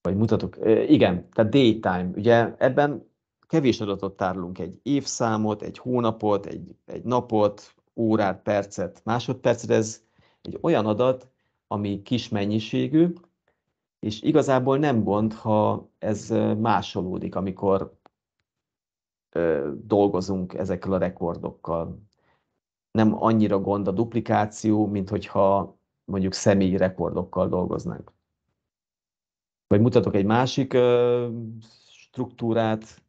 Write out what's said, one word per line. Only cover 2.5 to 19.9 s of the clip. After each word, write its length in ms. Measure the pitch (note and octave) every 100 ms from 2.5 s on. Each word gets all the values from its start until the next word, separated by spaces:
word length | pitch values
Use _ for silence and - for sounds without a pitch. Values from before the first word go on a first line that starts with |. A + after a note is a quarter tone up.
| -
ebben 520 | C3 C3 D3 B2+ - _ _ _ _
kevés 340 | D#3+ C3+ G#2+
adatot 360 | G#2 F#2+ G2 -
tárolunk, 420 | F#2+ F#2 F2 F#2
egy 200 | F2 F#2
évszámot, 800 | A#2 C#3+ - - A#2+ G#2+ G#2+ G#2
egy 160 | - -
hónapot, 680 | B2 B2 A#2 A2 G#2+ G2+
egy, 300 | - E2+ F2+ -
egy 180 | _ E2
napot, 720 | F#2 B2 B2 A2 G#2 G2+ - _ _
órát, 460 | - A2+ A2 G2 F#2
percet, 600 | - G#2 G2 - F2 -
másodpercet. 680 | A2+ A#2+ C3 A#2+ C3 A2 G#2+
Ez 340 | A2+ A2 - _ _ _ _
egy 160 | - -
olyan 240 | E3 D3
adat, 460 | G#2+ G#2 B2+ C3 - _ _ _ _
ami 340 | G#2+ G#2 G2
kis 280 | G2 A#2+ -
mennyiségű, 840 | G#2 G2+ A2 A2 C3 B2+ D#3 F3 E3+ _ _ _ _ _ _ _ _
és 220 | A2 G#2+
igazából 560 | - D3+ C3+ C3 B2+ C3+
nem 260 | D3+ A#2
gond, 300 | F#2+ G#2 A2
ha 560 | A2 A2+ G#2+ G#2+ G#2+ - _
ez, 320 | G#2 G#2 A2+
ö, 240 | A2 G#2+
másolódik, 840 | G#2+ A2+ G2 - G#2 F#2 F2+ F2+
amikor, 640 | F2+ G2 F#2 G2 F#2+ - _ _ _ _ _ _ _ _ _ _ _ _ _ _
ö, 360 | - E2+ D2+ D2
dolgozunk 800 | C#2 G#2+